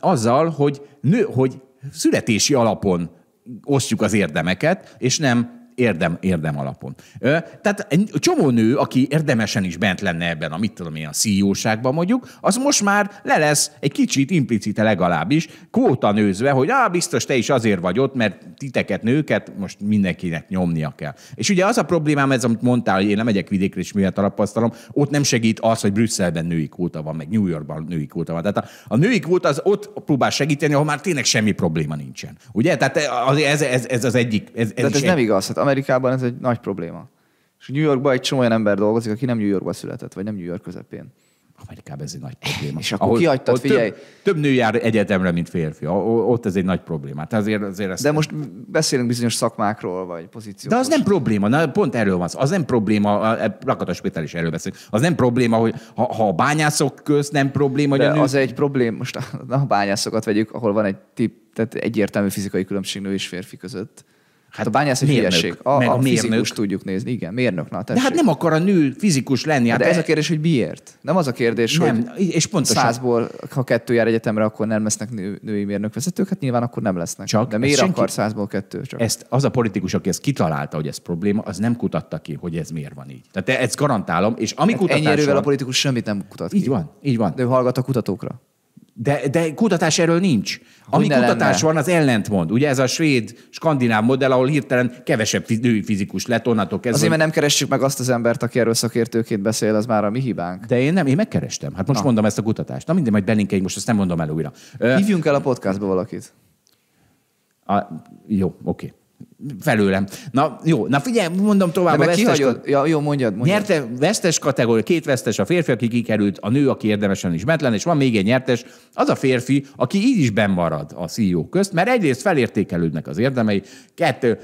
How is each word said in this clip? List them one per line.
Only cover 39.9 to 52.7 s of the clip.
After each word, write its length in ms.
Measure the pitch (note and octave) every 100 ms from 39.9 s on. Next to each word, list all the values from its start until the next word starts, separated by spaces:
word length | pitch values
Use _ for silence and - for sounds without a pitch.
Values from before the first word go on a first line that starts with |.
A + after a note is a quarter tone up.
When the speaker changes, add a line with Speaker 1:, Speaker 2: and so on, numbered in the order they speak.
| - -
Speaker 2:
vagy 120 | -
nem 100 | G2+
New 100 | G#2
York 180 | F2 F2
közepén. 500 | - F2 - - D2 - _ _ _ _
Speaker 1:
Amerikában 400 | - - - C#2+
ez 80 | D2
egy 60 | -
nagy 140 | C2+
probléma. 440 | B1+ - - D2 D2+
Speaker 2:
És 140 | -
akkor 140 | G2 F#2+
Speaker 1:
Ahol 120 | A2+
Speaker 2:
kihagytad, 360 | - C3 -
Speaker 1:
ott 60 | B2
Speaker 2:
figyelj. 280 | C#3 C3+ A2+
Speaker 1:
több, 80 | - - -
több 140 | - F3
nő 160 | D3
jár 220 | C3 A2+ A2+
egyetemre, 460 | A2+ G#2+ G2 G2 F#2
mint 160 | E2+ E2
férfi. 360 | F#2 D#2 D2+
A-, 60 | D2
o-, 380 | F#2+ F#2+ A#2 G#2
ott 140 | A#2 A2
ez 100 | F#2+
egy 80 |
nagy 160 | F#2 F2
probléma. 440 | - E2 C#2 C#2 D#2+
Tehát 180 | A2+
azért, 180 | G#2 G#2+
azért 280 | G2+ F#2 G2
ezt 120 | F#2
Speaker 2:
De 100 | C#3+
most 180 | D3+ D#3 D3 C#3 F2+ B2
beszélünk 380 | E3+ D#3 C#3 A#2+
bizonyos 260 | A#2+ A#2+
szakmákról, 720 | - A#2 - G#2 G#2+ G#2+ F2+ F#2
vagy 200 | E2+ E2
pozíciókról. 540 | A#2 G#2+ G2 C3+ A#3
Speaker 1:
De 60 | B3+
az 80 | D#4
nem 60 |
probléma. 460 | F#3+ G3 A2+ G#2+ G2+
Na, 220 | C#3 E3
pont 240 | C3+ F#3
erről 220 | A#2+ G#2 F#2
van 120 | F2
szó. 100 | -
Az 100 | C#3
nem 140 | G3
probléma, 540 | C3